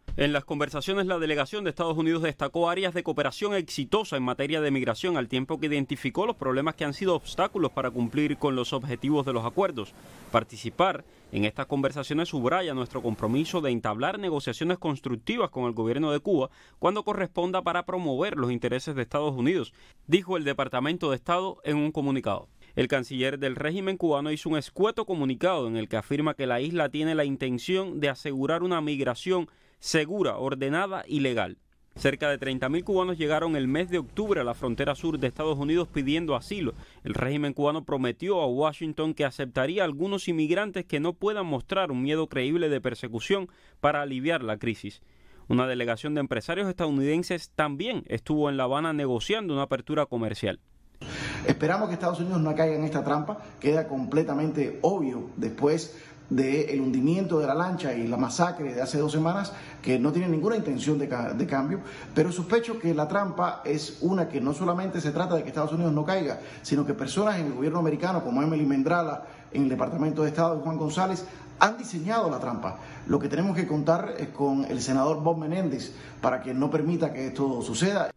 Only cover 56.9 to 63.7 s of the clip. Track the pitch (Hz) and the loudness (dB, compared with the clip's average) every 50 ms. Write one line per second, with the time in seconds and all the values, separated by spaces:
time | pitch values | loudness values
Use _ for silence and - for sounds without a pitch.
56.9 | 127 131 127 151 170 190 196 160 170 156 151 131 139 160 175 185 185 - - 139 | 2 4 4 4 4 2 2 2 2 2 2 2 2 2 0 0 -2 -2 -2 -2
57.9 | 120 120 117 113 123 - 131 123 - - 175 180 175 - 151 135 123 123 131 - | -2 -2 0 0 0 0 0 0 2 2 2 2 2 -2 -4 -4 -2 -2 -2 0
58.9 | - 147 151 147 147 156 156 165 180 202 202 - - - - - - - - 120 | 0 0 2 2 2 2 2 2 2 0 -2 -4 -8 -12 -14 -16 -16 -6 0 0
59.9 | 131 120 123 151 - 175 185 180 160 156 151 214 233 214 - 151 131 117 - 147 | 2 4 4 2 2 2 2 2 2 2 2 2 2 0 0 -2 -2 0 0 0
60.9 | 151 139 143 - 127 120 117 - - 117 - - 143 135 135 151 185 190 - - | 2 2 0 -2 -2 -2 -2 -2 -2 -2 -2 0 0 0 0 0 -2 -4 -6 -10
61.9 | - - - - - 156 156 180 170 180 165 170 220 233 233 233 220 226 - 170 | -14 -14 -14 -2 2 2 2 2 0 -2 0 2 2 2 2 0 -4 -2 0 2
62.9 | 160 151 151 151 - 202 202 185 156 175 180 170 - - - - | 2 2 2 2 2 0 0 0 0 0 0 0 -2 -2 -2 -2